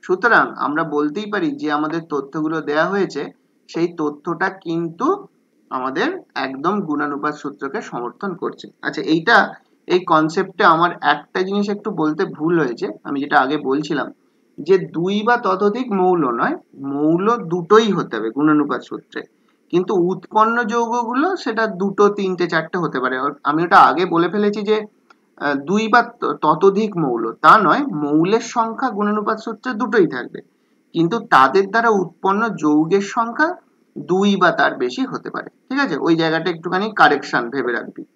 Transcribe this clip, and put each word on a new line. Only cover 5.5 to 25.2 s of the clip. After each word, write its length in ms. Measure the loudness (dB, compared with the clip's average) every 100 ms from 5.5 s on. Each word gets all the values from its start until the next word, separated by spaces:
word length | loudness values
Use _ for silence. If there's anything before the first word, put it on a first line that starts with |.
| _ _
আমাদের 520 | -4 -4 -2 -2 -4 -10 -8
একদম 460 | -6 -4 -2 -2
গুণানুপাত 540 | -2 -4 -4 -4 -6 -6
সূত্রকে 460 | -10 -10 -8 -8
সমর্থন 540 | -8 -8 -10 -8 -8 -6
করছে। 320 | -8 -8 -18 _
আচ্ছা, 200 | -10 -6
এইটা, 520 | 0 0 4 4 2 -4 _ _ 0
এই 120 | 0
কনসেপ্টে 640 | 2 2 2 -2 -6 2
আমার 280 | 4 4 2 0
একটা 400 | -2 -2 -4 -4
জিনিস 280 | -2 -2 -2
একটু 220 | -4 -6
বলতে 340 | -2 -2 -2 -4
ভুল 340 | -2 0 2
হয়েছে, 280 | 0 -2 -6 -8
আমি 160 | -8 -6
যেটা 200 | 0 2
আগে 180 | 2 -2
বলছিলাম 540 | -2 -2 -2 -4 -4 -10 _ _ _ -16
যে 180 | 2 2
দুই 460 | 2 -4 -2 0
বা 140 | 2 2
ততোধিক 540 | 2 2 2 0 -2
মৌল 380 | 2 2 4 2
নয়, 260 | 0 -2 -4 _ -14
মৌল 580 | -8 -2 2 2 2 0
দুটোই 540 | -2 -6 4 4 6
হতে 260 | 0 -4 -4
হবে 120 | -6
গুণানুপাত 520 | 0 2 4 2 -2
সূত্রে, 400 | -6 -14 -12 -14 -14 _ _ _ _
কিন্তু 220 | -2 0 0
উৎপন্ন 680 | 0 -2 -2 2 2 2
যৌগগুলো 720 | -2 -2 -2 -2 -2 -2 -2 -2
সেটা 320 | -6 -4 -4
দুটো, 420 | -2 -4 4 2
তিনটে, 380 | 4 -4 -2 -2
চারটে 300 | -2 -2 -4
হতে 220 | -4 -2
পারে। 180 | -4 -2 -4 -4
আমি 200 | -2 0
ওটা 140 | 4 8
আগে 280 | 8 6 0
বলে 240 | 2 0
ফেলেছি 320 | 0 0 -2
যে, 240 | 0 -2 -2 _ _ _